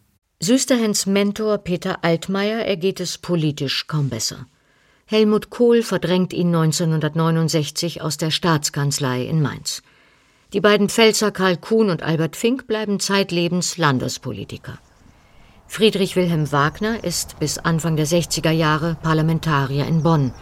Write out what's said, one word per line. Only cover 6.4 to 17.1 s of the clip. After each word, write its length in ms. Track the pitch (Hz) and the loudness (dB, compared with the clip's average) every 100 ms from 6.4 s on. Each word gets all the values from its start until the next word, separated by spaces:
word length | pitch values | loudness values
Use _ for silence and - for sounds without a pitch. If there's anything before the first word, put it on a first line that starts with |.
| 175 | 2
neunzehnhundertneunundsechzig 1500 | 170 160 156 170 160 151 160 165 165 160 165 147 - 170 - | 4 2 2 0 0 0 0 2 2 2 0 -2 -4 -6 -6
aus 140 | 160 147 | -6 -4
der 120 | 165 | -2
Staatskanzlei 920 | 147 185 156 - - 143 - 135 127 | 0 2 2 0 -2 -2 0 -2 -2
in 180 | 127 160 | 0 0
Mainz. 400 | 135 101 - - - _ _ _ _ _ _ | 0 -2 -8 -10 -12 _ _ _ _ _ _
Die 80 | 190 | 0
beiden 260 | 208 208 202 | 4 4 2
Pfälzer 440 | - 226 208 208 | 4 4 4 0
Karl 260 | 202 190 175 | 0 0 0
Kuhn 320 | - 226 220 | 0 2 2
und 140 | 165 | 0
Albert 320 | - 156 160 - | -2 -2 -2 0
Fink 320 | 233 254 - | -2 -2 -4
bleiben 320 | 214 214 196 | -4 -2 -2
zeitlebens 760 | - 196 196 175 170 180 170 - | 0 0 0 0 0 0 -4 2
Landespolitiker. 1000 | 156 127 127 - 127 110 107 - - - _ _ - _ _ - - - - | 2 2 -2 -6 -8 -10 -10 -12 -14 -16 _ _ -20 _ _ -20 -20 -20 -12
Friedrich 500 | - 214 196 196 185 | 2 2 4 0 0
Wilhelm 360 | 175 165 147 | 0 2 0
Wagner 520 | 143 147 151 214 226 | 2 0 0 -4 -4
ist 360 | 175 | -4